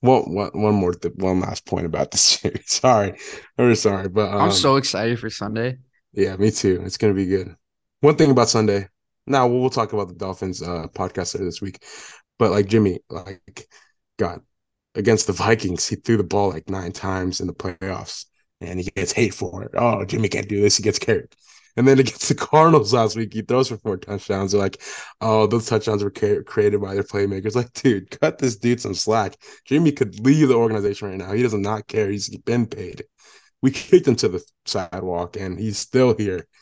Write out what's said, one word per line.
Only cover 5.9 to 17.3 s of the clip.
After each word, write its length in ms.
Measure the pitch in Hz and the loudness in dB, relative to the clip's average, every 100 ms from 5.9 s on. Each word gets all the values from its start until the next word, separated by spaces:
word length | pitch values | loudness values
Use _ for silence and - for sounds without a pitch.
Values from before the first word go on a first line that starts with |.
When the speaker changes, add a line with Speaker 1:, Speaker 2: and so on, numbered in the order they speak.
| _ _ | _ _
Speaker 1:
Yeah, 240 | - 95 92 | -2 -2 2
me 160 | 104 | 0
too. 300 | 107 101 90 | 2 0 0
It's 140 | 92 - | -2 -2
gonna 160 | 110 | 0
be 120 | 98 95 | 2 0
good. 300 | 95 92 - _ _ _ _ | -2 -4 -14 _ _ _ _
One 160 | 147 151 | 2 4
thing 140 | 151 | 4
about 180 | 127 113 | 6 4
Sunday. 400 | 117 110 101 98 _ _ _ - | 4 2 0 -4 _ _ _ -2
Now, 160 | 135 123 | 2 2
we'll, 140 | 123 | 2
we'll 100 | 127 | 0
talk 220 | 131 107 | -2 -4
about 160 | 107 95 | -4 -6
the 60 | |
Dolphins, 480 | 92 95 95 95 90 | -8 -8 -6 -8 -8
uh, 260 | 82 87 80 | -6 -8 -8
podcast 420 | - 90 - 87 - | -6 -6 -4 -6 -6
later 80 | |
this 180 | 95 82 | -6 -6
week. 220 | 98 - - - - - _ _ | -10 -12 -20 -20 -20 -20 _ _
But, 120 | 113 | 2
like, 160 | 95 98 | 2 4
Jimmy, 320 | 110 104 90 _ | 4 4 0 _
like, 580 | 82 92 98 - - - _ _ _ _ _ | -14 -12 -18 -20 -20 -20 _ _ _ _ _
got 240 | 95 85 _ _ _ _ _ - | -4 -4 _ _ _ _ _ -4
against 320 | 104 110 - | 2 2 2
the 60 | |
Vikings, 540 | 90 95 113 95 87 - | -2 2 0 0 -6 -4
he 80 | - | -6
threw 220 | - 113 | 0 0
the 60 | |
ball, 260 | 95 101 101 | 0 0 0
like, 200 | 80 - | -2 -8
nine 220 | 95 87 | -8 -8
times 480 | 95 98 95 92 | -8 -6 -4 -4